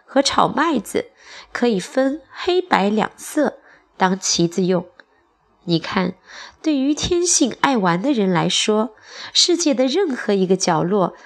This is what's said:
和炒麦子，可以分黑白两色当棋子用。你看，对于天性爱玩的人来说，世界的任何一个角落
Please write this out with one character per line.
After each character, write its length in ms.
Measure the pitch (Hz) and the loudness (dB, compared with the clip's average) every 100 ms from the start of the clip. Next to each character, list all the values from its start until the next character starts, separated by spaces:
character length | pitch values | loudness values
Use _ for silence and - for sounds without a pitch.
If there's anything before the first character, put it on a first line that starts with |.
和 160 | - 269 | -4 0
炒 280 | 277 - 165 | 0 2 2
麦 320 | - 330 254 | 2 0 0
子， 320 | - - - _ - - - | -2 -6 -6 _ -20 -20 -12
可 160 | - 240 | -2 0
以 100 | 196 | 0
分 440 | - 262 269 311 - | -2 0 0 -2 -10
黑 280 | - - 359 | -8 -2 0
白 300 | 370 - 196 | 2 2 2
两 220 | 214 - - | 0 -2 -6
色 420 | - 302 269 - - - _ - | -6 0 0 -2 -20 -20 _ -2
当 220 | 185 190 | 0 0
棋 300 | - - 170 | -2 0 0
子 160 | 196 | 0
用。 200 | 180 180 - _ - _ _ _ _ _ | 0 0 -2 _ -20 _ _ _ _ _
你 160 | 175 165 | -2 -2
看， 360 | - 190 180 - - - - - | -2 -2 -4 -6 -16 -20 -20 -8
对 160 | 320 277 | -2 0
于 160 | 269 | 0
天 320 | 294 - 349 | -2 0 0
性 320 | 359 - 254 - | 2 2 0 0
爱 160 | 277 247 | 0 2
玩 260 | 185 175 | 2 2
的 100 | 262 | 0
人 160 | 240 190 | 0 2
来 200 | 170 170 | 2 0
说， 480 | - - 214 220 - - - - | 0 0 0 -2 -6 -20 -16 -6
世 240 | - - 339 | 0 2 2
界 160 | 302 | 2
的 140 | 240 262 | 2 0
任 300 | 320 370 247 | 0 -2 -2
何 160 | - | -2
一 120 | 202 | 0
个 120 | 180 185 | 2 0
角 260 | - 160 | 0 0
落 320 | 175 208 170 - | 0 0 0 -4